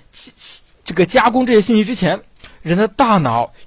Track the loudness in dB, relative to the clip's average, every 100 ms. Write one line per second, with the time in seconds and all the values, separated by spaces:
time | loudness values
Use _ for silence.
0 | _ -20 -20 -20 -18 -20 _ _ -10 -2
1 | 0 2 0 0 2 2 2 0 0 -2
2 | -2 -4 -8 _ -20 -14 -4 -2 0 0
3 | 2 2 2 -2 -4 -8